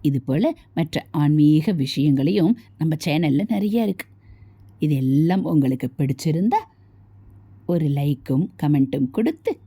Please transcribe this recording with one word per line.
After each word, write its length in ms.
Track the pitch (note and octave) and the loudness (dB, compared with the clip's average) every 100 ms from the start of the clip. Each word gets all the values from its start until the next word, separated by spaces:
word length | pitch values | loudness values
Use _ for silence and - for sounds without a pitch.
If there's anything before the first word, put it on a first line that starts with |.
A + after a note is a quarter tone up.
இதுபோல 500 | D3+ C#3 - C#3 C#4+ E4 - | 0 -2 -2 0 0 -4 -10
மற்ற 320 | - D#3+ - - | -6 -4 -6 -6
ஆன்மீக 640 | D3+ D3 D3+ D3 D3+ D#3+ | 0 2 4 6 4 2
விஷயங்களையும் 840 | F3 C3 - D3 C3+ C#3+ G3+ E3+ A#3+ - - | -2 -2 0 2 2 0 2 2 0 -6 -6
நம்ம 180 | D#3+ D#3 | -4 -2
சேனல்ல 400 | F3+ D#3 F3+ C#3+ G#3 | -2 0 0 0 -2
நிறைய 340 | G#3 G3+ A3+ | -2 -2 0
இருக்கு. 240 | G#3+ F#3 - - - - - - - - | -2 -4 -12 -20 -20 -20 -20 -20 -20 -6
இதெல்லாம் 680 | D3+ C#3 C3 C#3 E3 F#3 | -2 0 2 2 2 0
உங்களுக்கு 460 | E3+ D#3+ C3 B2+ B2 - | 0 0 2 -2 -6 -4
பிடிச்சிருந்தா, 640 | C#3 C3+ E3 D#3 G3+ G#4+ - _ - - - - - - - - - | -4 -2 -2 0 0 -2 -4 _ -20 -20 -20 -20 -20 -20 -20 -14 -4
ஒரு 200 | E3+ D3+ | -2 0
லைக்கும் 600 | C#3+ C#3+ C#3 - C3+ F#3 - | 0 -2 -4 -2 -2 -2 -4
கமெண்ட்டும் 540 | D3 D3 C3+ C3 B2+ | 0 2 2 -2 -2
கொடுத்து 480 | - C4+ D#4+ - - | -2 -2 -2 -6 -8